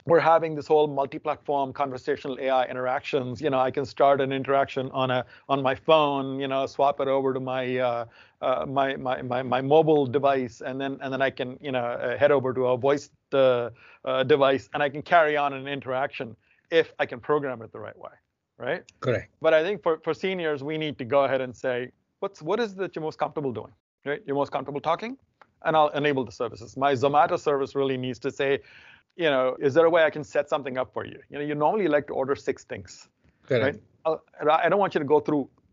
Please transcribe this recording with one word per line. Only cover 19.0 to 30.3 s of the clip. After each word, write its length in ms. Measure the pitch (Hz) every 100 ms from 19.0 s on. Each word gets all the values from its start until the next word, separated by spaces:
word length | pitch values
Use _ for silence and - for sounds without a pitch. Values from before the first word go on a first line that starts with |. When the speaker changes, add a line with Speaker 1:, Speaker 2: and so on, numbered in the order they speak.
| 131 110 - _
Speaker 1:
But 120 | 160
I 80 | 156
think 220 | 165 202
for, 160 | 175 160
for 120 | - 147
seniors, 480 | 185 190 160 151
we 160 | 139 156
need 180 | 156 -
to 80 | 123
go 200 | 143 139
ahead 160 | 131
and 140 | 127 113
say, 360 | 135 123 123 - _ _
"What's, 220 | 196 -
what 180 | 151 214
is 120 | 233
it 60 | 190
that 160 | 185 -
you're 80 |
most 160 | 156 -
comfortable 320 | 147 160 139
doing, 220 | 107 113 _ _ _ 139
right? 180 | 147 -
You're 100 | 139
most 160 | 135
comfortable 300 | 143 139 143
talking, 360 | 151 165 226 269 _ _ _ _
and 120 | - 156
I'll 140 | 151
enable 340 | 147 147 135
the 80 | 113
services." 460 | - 117 - 117 131
My 160 | 135
Zomato 460 | 135 143 147 170 175
service 340 | - 139 135
really 240 | 143 135 131
needs 220 | 127 120
to 100 | 139
say, 300 | - 139 135 - - - - _ -
you 140 | 165
know, 240 | 135 131 127
"Is 140 | 143
there 120 | 135 170
a 40 |
way 140 | 170
I 80 | 156
can 120 | 151
set 260 | 139